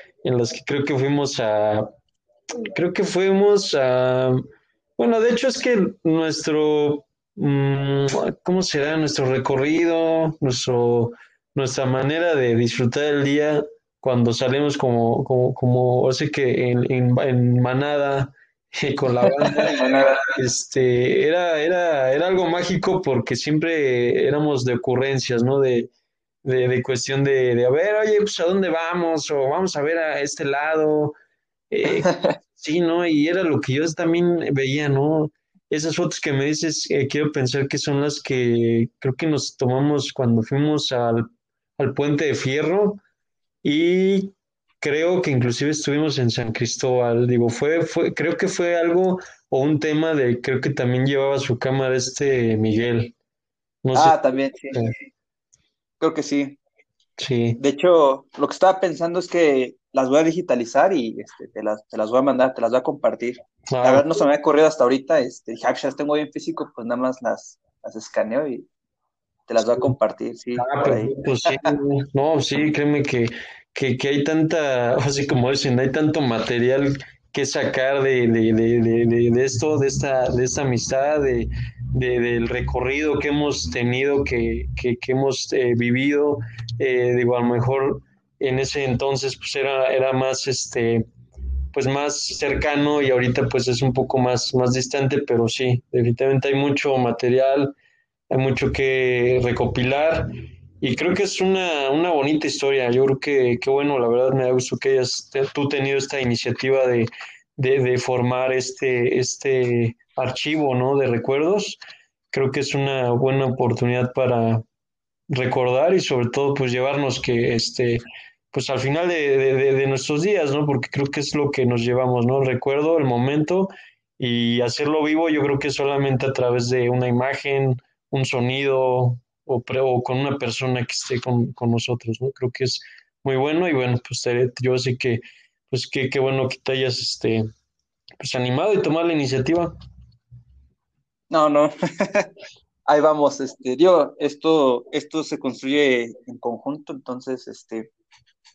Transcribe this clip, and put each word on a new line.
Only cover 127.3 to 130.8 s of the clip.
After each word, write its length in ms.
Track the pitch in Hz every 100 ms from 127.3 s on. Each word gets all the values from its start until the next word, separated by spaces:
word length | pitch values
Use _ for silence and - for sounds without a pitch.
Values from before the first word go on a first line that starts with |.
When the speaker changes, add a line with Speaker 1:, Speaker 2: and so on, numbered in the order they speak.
| 139 143 139 135 123 _ _ -
Speaker 1:
un 140 | 139 131
sonido 920 | 135 123 131 139 131 131 127 123 120 _ _ -
o 160 | 127
pre-, 200 | - 127
o 200 | 135 123
con 160 | 123 127
una 200 | 139 143
persona 420 | 123 113 131
que 140 | 123